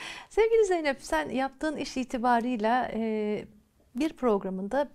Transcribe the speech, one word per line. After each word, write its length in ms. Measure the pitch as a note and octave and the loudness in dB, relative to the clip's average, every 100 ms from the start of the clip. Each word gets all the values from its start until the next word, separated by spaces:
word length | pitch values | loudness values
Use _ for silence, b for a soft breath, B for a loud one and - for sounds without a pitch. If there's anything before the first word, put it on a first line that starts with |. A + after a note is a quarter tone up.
| B B B | B B B
Sevgili 360 | - A4 A4+ | 2 4 6
Zeynep, 320 | G#4 F4 D4+ C4+ | 4 2 0 -2
sen 280 | - - D4 | -2 -2 -2
yaptığın 480 | A#3 C4+ C4+ D#4 C#4+ | -2 -2 -2 -4 -4
iş 200 | C#4 - | -4 -4
itibarıyla, 920 | B3 B3+ B3 A#3+ A#3 B3 G#3+ B3 A#3+ | -4 0 2 2 2 0 2 2 0
e, 500 | A3 A3 G#3+ G#3 G#3 - - _ _ _ | -4 -2 -2 -2 -4 -6 -16 _ _ _
bir 180 | A#3+ D#4 | -4 -4
programında 760 | - B3 G3+ F#3+ F#3 G3+ B3+ C#4+ | 0 0 2 0 -6 -4 -2 -2